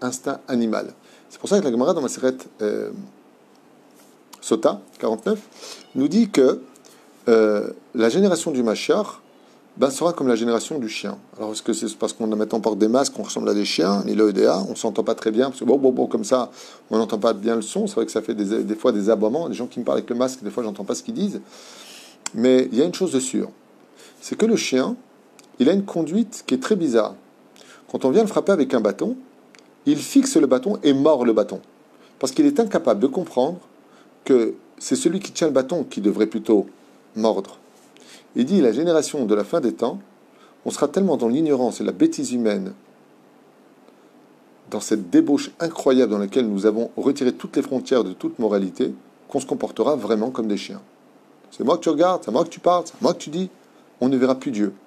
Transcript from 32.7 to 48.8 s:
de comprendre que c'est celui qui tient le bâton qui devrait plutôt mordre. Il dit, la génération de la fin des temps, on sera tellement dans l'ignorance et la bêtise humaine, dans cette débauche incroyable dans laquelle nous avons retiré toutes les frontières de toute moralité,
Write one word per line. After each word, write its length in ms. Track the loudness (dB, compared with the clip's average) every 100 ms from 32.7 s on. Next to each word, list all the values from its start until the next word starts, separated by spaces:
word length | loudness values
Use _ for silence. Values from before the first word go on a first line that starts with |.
| 0 2 2
de 80 | 0
comprendre 540 | -2 -4 -2 -2 -4 -16 -20 _ -20 _ _
que 300 | 2 4 4 -4 -18 -16
c'est 180 | -4 -2
celui 240 | 0 -2
qui 100 | -6
tient 160 | -4 0
le 60 |
bâton 320 | 0 0 -4
qui 160 | -4 -2
devrait 260 | -2 0 -2
plutôt 400 | -2 2 2 2 -12 _ -20 _
mordre. 440 | -2 0 0 -6 -16 _ -20 _ _ -20 -20 _ -2
Il 80 |
dit, 160 | 2 4
la 120 | 4
génération 520 | 2 2 2 0 -4
de 100 | 0
la 80 | 0
fin 180 | 0 -2
des 120 | -2
temps, 260 | -2 -4 -4 -14 _ _ _ -20 _ -8
on 40 |
sera 160 | -2 -2
tellement 300 | 2 0 2
dans 120 | 0
l'ignorance 520 | 0 2 2 0 -2
et 40 |
la 80 | -6
bêtise 400 | 2 0 0 -4
humaine, 420 | -2 0 -2 -6 -12 -20 _ _ _ _ _ _ _ _ _ -20 _ _ _ _ _ _ _ -10
dans 100 | -8
cette 280 | -2 -4 4
débauche 420 | 4 4 0 -2 -6
incroyable 540 | -6 -2 2 4 2
dans 60 | 0
laquelle 280 | 0 0 0
nous 200 | 2 2
avons 240 | 2 -4 -2
retiré 360 | -2 0 -2
toutes 240 | -2 -4 -4
les 60 |
frontières 420 | -2 -6 0 0
de 80 | 0
toute 260 | -4 -8 -2
moralité, 540 | 0 0 -2 -4